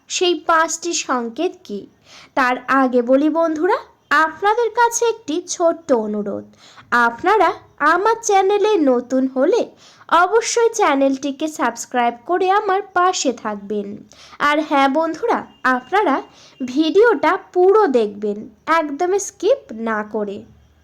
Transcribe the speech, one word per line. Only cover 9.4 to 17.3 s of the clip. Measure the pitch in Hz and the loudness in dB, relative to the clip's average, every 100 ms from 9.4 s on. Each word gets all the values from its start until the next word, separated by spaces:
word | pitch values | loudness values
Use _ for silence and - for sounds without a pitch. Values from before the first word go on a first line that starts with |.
| 302 453 - - - - - | 0 0 -2 -8 -20 -20 -2
অবশ্যই | 320 370 440 453 466 466 | 2 2 2 0 0 0
চ্যানেলটিকে | 453 370 277 277 269 285 277 311 | 2 0 2 0 0 -6 -6 -8
সাবস্ক্রাইব | 311 254 226 - 247 240 240 - | -4 -4 -4 -6 -2 -2 -4 -4
করে | 349 370 | -2 2
আমার | 392 427 381 392 | 0 0 -2 -2
পাশে | 359 359 370 285 | 0 0 0 -4
থাকবেন। | 226 220 208 202 208 196 208 - - - - | -4 -8 -10 -8 -8 -8 -14 -20 -20 -20 -4
আর | 294 302 | 0 0
হ্যাঁ | 302 277 269 | 0 2 2
বন্ধুরা, | 277 320 320 466 277 - _ 254 | 2 -2 -2 -2 -2 -6 _ -2
আপনারা | 254 247 381 381 277 415 - - - | -2 0 0 2 0 -4 -18 -20 -12
ভিডিওটা | 247 254 320 381 466 330 302 | -6 -2 2 4 4 4 0